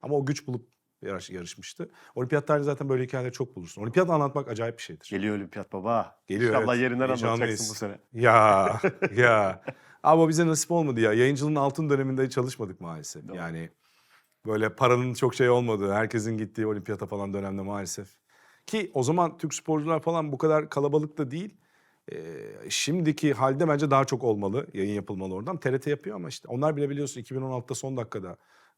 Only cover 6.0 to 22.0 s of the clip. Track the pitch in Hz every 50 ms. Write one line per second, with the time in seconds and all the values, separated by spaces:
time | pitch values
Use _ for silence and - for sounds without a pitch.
6 | - - - _ _ - 95 104 120 117 110 107 110 120 123 120 127 127 123 123
7 | 131 131 131 120 117 117 117 117 120 113 107 104 113 107 110 - 113 101 101 -
8 | _ _ - 117 120 120 113 113 107 107 101 95 95 90 98 113 - 185 - -
9 | - - 101 117 123 120 113 107 101 95 92 92 - - - _ - - - _
10 | - - 160 165 165 160 160 156 170 160 160 151 - - 170 170 160 143 123 113
11 | 113 107 107 117 123 135 143 127 143 151 156 147 139 139 139 - 160 147 139 135
12 | 135 131 131 131 135 127 - 135 123 131 127 - 113 92 95 - 90 85 80 78
13 | 76 - - 80 - - 95 90 85 82 82 82 82 82 _ _ _ _ _ _
14 | _ _ _ _ _ _ _ _ - 110 107 107 110 110 - - 131 123 123 123
15 | 127 127 117 - 131 120 - - 135 123 123 123 123 117 110 101 98 98 98 107
16 | 110 110 - 113 104 117 113 107 110 101 - 113 110 107 107 104 87 - 104 95
17 | 104 92 104 101 101 101 98 101 98 98 98 98 95 98 101 101 98 85 - -
18 | 101 - _ _ _ _ _ _ _ _ _ _ - - - 220 190 - - 139
19 | 123 135 165 180 175 156 - - - 151 - - - - 156 156 147 160 165 151
20 | - 165 170 165 156 151 139 127 - 156 156 151 151 151 - 147 143 143 143 156
21 | 151 151 151 - 147 123 135 165 190 208 - _ _ _ _ _ _ _ _ _